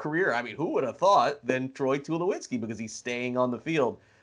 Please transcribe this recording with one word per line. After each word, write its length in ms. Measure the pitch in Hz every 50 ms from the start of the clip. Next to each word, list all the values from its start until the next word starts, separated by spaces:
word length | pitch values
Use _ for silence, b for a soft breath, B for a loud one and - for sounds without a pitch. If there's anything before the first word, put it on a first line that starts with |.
| -
career. 280 | 151 151 170 190 156 117
I 100 | 120 120
mean, 140 | 113 113
who 140 | 117 160 247
would 140 | 302 208 123
have 140 | 117 110 -
thought 480 | 170 196 202 147 120 135 - - -
than 240 | 120 131 127 131 131 -
Troy 260 | - 139 131 139 147
Tulowitzki, 600 | 147 - 160 165 175 190 285 339 - - 127 117
because 200 | 110 107 110 98
he's 160 | 113 107 -
staying 420 | - - 123 120 120 123 123 123
on 140 | 127 127 127
the 80 | 120 110
field. 400 | - 156 165 151 127 113 101 b b b b b